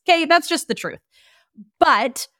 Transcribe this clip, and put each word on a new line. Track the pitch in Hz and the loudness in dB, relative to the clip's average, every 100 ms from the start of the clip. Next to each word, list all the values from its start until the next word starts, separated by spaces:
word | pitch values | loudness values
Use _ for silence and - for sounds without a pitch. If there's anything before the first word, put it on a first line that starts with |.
| - | 2
Okay, | 339 311 | 2 4
that's | 339 - | 2 2
just | 330 - | -4 -4
the | 226 | -8
truth. | 170 - _ _ _ _ _ - 208 - | -10 -14 _ _ _ _ _ -20 -14 -2
But | 339 220 254 - - _ | 2 2 0 -6 -14 _